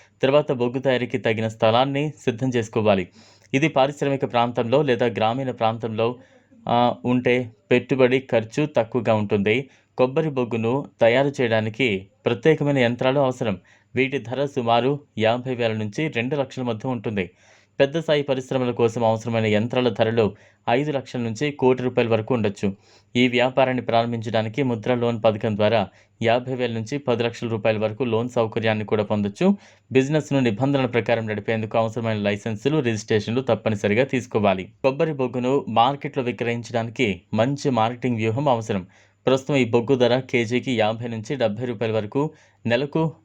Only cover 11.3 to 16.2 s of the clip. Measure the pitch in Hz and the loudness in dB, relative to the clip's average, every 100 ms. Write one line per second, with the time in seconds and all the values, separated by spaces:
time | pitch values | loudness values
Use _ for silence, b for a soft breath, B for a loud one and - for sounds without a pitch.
11.3 | 139 120 113 110 110 127 95 101 _ 120 | 0 0 0 0 -2 0 -2 -6 _ -4
12.3 | 117 160 151 143 139 120 120 131 143 131 | 2 2 2 2 2 2 2 0 2 0
13.3 | 127 117 92 b b b 117 135 139 113 | 0 -4 -4 b b b -2 0 -2 -6
14.3 | 127 143 131 117 117 127 143 - - 107 | -4 -4 -2 2 2 2 -2 -6 0 2
15.3 | 123 127 120 117 110 107 104 156 117 | 2 -2 -2 -2 -2 -6 -4 -4 -2